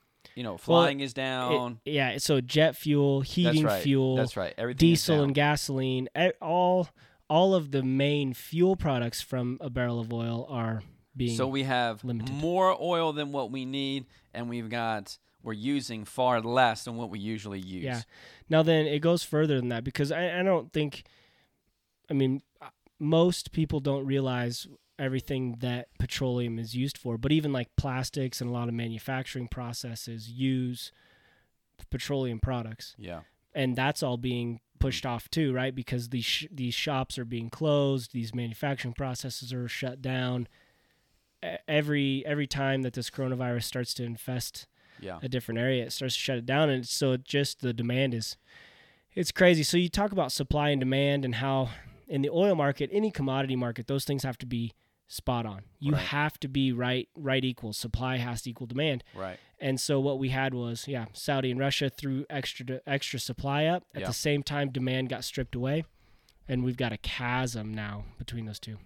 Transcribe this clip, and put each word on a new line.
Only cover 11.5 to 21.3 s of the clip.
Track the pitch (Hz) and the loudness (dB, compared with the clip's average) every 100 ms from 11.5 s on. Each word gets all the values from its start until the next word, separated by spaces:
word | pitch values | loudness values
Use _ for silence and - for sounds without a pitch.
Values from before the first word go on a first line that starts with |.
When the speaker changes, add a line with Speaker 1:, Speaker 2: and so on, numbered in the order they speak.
| 139 | 0
Speaker 1:
have | 135 123 120 107 | 2 2 2 -2
Speaker 2:
limited. | 123 117 120 | -4 -4 -4
Speaker 1:
more | 139 160 180 185 - | -2 0 4 4 4
oil | 165 170 160 | 2 2 2
than | 147 143 | 0 -2
what | 143 113 | -2 -2
we | 135 | -4
need, | 127 139 135 135 123 - _ | -4 -2 -2 -4 -6 -18 _
and | 117 120 | -8 -6
we've | 120 113 | -6 -4
got, | 120 113 107 101 - _ _ | -2 0 -2 -6 -16 _ _
we're | 117 | -8
using | 107 127 143 120 110 | -4 0 -2 -2 -8
far | 104 - 127 117 | -6 0 2 4
less | 113 127 120 110 | 2 4 4 4
than | 123 117 | -6 -8
what | 113 | -6
we | 101 | -6
usually | 107 107 104 98 | -6 -6 -6 -8
use. | 92 92 | -8 -6
Speaker 2:
Yeah. | 131 120 - - - - - | -4 -6 -8 -18 -20 -20 2
Now | 160 | 4
then, | 160 160 151 | 6 4 4
it | 147 | 2
goes | 165 175 | 2 2
further | - 151 156 135 | 2 2 4 2
than | 123 | 0
that | 117 | -2
because | 131 - 143 | -4 -2 -2
I, | 160 175 175 | 0 -2 2
I | |
don't | 190 170 123 | 4 4 2
think, | 156 147 - - _ _ | -2 -2 -4 -16 _ _